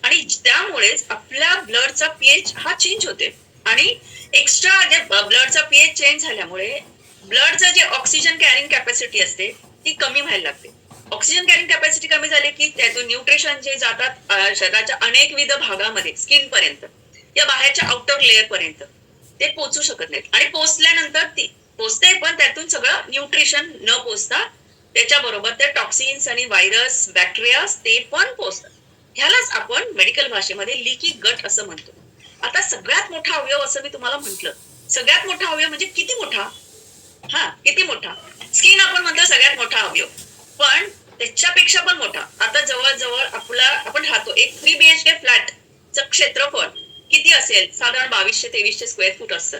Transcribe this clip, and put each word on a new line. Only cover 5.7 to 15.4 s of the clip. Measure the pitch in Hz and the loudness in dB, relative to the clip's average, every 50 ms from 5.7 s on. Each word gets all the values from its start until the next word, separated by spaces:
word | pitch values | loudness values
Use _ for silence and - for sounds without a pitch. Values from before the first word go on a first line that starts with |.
| - 285 302 311 - - | 6 6 6 6 2 2
चेंज | 294 285 294 294 - | 2 2 2 0 -4
झाल्यामुळे | 311 240 208 180 165 175 185 190 220 269 294 - - - _ _ - - - - | -6 -6 -8 -8 -10 -8 -8 -8 -8 -8 -10 -12 -16 -20 _ _ -20 -20 -20 -14
ब्लडचं | 196 208 247 277 320 359 359 370 359 | -2 0 2 4 4 4 4 2 4
जे | 359 359 320 | 4 4 2
ऑक्सिजन | - - 262 254 - 370 339 330 330 330 320 | 2 0 -2 -2 0 0 2 2 0 2 4
कॅरिंग | 330 294 262 277 277 294 | 4 4 4 4 2 0
कॅपॅसिटी | 294 262 - 233 240 - 247 - - 208 | -2 -2 -2 -2 -4 -4 -4 -4 -2 -2
असते, | 185 - - - 185 220 - - - - _ _ _ | -2 -2 -2 -8 -8 -8 -8 -14 -20 -20 _ _ _
ती | 311 311 | -8 -4
कमी | - 294 269 254 277 | -2 -4 -2 -2 -2
व्हायला | 285 320 214 190 170 | -2 -2 -4 -4 -4
लागते. | 147 143 - - - - _ _ _ - - - - 202 | -6 -10 -10 -18 -20 -20 _ _ _ -20 -20 -14 -12 -8
ऑक्सिजन | 208 - - 339 359 359 | -2 -2 0 0 0 4
कॅरिंग | 370 349 - 349 - | 4 4 4 4 0
कॅपॅसिटी | 339 311 311 302 - - - | 0 0 2 0 0 0 0
कमी | - 320 302 302 311 | 0 -2 0 0 0
झाली | 311 294 285 294 | 0 2 0 0
की | - - 294 302 | -2 -2 -4 -4
त्यातून | - - 247 226 226 240 240 | 0 0 0 0 0 -2 -4
न्यूट्रिशन | 233 233 254 254 - 277 - 320 311 285 269 | -4 -6 -4 2 2 2 2 2 0 -2 -4
जे | 262 277 269 | -4 -6 -6
जातात, | 262 262 233 - 240 254 262 254 - - - | -2 -2 -2 -2 -2 -4 -4 -4 -8 -4 -2
अ, | 202 196 196 202 202 | 0 2 2 0 0
शरीराच्या | - 190 185 202 220 214 220 214 - 214 | 0 -2 2 2 0 0 0 -4 -2 -2
अनेकविध | 233 233 262 285 285 294 277 | 2 2 2 2 2 0 -2